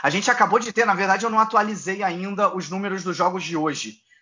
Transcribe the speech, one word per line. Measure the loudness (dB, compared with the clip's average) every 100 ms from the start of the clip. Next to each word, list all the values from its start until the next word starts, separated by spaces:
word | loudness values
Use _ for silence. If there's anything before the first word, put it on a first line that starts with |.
a | 0
gente | 0 2
acabou | 4 4 4
de | 0
ter, | 0
na | 2 2
verdade, | 2 2
eu | 2
não | 2
atualizei | 2 2 0 -2 -6 -2
ainda | -2 -4 -6 0 0 0
os | -6
números | -4 -4 -4
dos | -4 0
jogos | 0 0
de | -4 -2
hoje, | -2 -2 -8 -14 _ _